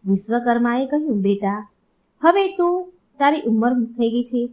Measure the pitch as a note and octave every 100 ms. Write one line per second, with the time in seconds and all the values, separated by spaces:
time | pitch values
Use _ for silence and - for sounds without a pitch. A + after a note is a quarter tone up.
0 | G3 F#3+ G#3 A#3+ A#3+ A#3+ A#3+ A#3+ C4+ D4
1 | D#4 G#3 F#3+ G3+ G3+ G#3 G#3+ _ _ _
2 | _ _ D#4+ F#4+ G4 G4 F4 F4+ F4+ _
3 | _ _ C#4+ D4+ F4 A3 A#3+ B3 A3+ A#3
4 | A3+ A#3 A#3+ B3 A#3+